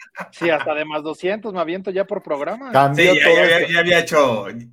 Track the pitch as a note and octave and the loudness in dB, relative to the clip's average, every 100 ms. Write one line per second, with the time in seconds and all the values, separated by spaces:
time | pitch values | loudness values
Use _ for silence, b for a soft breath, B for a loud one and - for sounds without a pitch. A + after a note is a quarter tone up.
0 | - - - - E3+ D3+ D#3+ D3+ D#3 D3+ | -20 -18 -18 -6 -2 0 -2 -4 -4 -6
1 | D3+ - F3+ G#3+ A3 F#3 D#3+ F#3 G3 F#3 | -8 -6 -6 -6 -8 -6 -6 -6 -6 -4
2 | G3 G3 - D3 D3 A3+ C4+ C3+ C#3 D3 | -4 -6 -6 -6 -6 -8 -2 2 2 4
3 | F3+ D3+ D3 E3 F3 E3+ D#3+ E3+ E3+ F3 | 4 4 4 4 4 2 2 0 2 2
4 | E3 D#3+ C#3 G#2+ G2 A#2 A#2+ | 2 2 2 0 -6 -12 -16